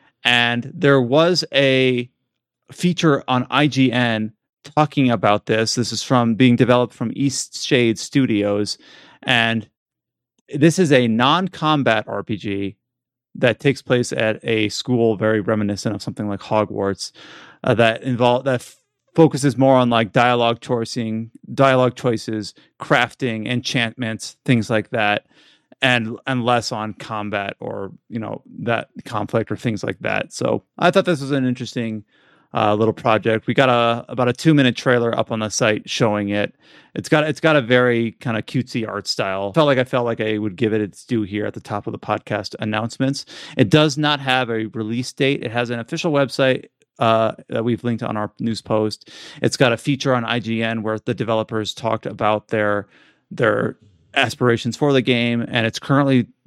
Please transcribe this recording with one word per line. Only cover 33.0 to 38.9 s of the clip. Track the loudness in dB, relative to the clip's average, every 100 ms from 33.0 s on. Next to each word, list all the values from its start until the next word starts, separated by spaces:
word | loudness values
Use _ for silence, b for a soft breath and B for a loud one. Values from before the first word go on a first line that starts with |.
| 2 2 2 -2 0
We |
got | 2 4
a, | 4 2 -2 -4
about | -2 -2
a |
two-minute | 0 4 4 4 2
trailer | 2 2 2 -2
up | -2
on | -4
the | -4
site | 0 0 0 -4
showing | -2 0 0 -2
it. | -2 -4 _ b b b
It's | -8 0
got, | 2
it's | 2 0
got | 2 2
a |
very | 4 4 4 2 -2
kinda | -6 -6 -6
cutesy | -4 -4 -4 -6
art | -6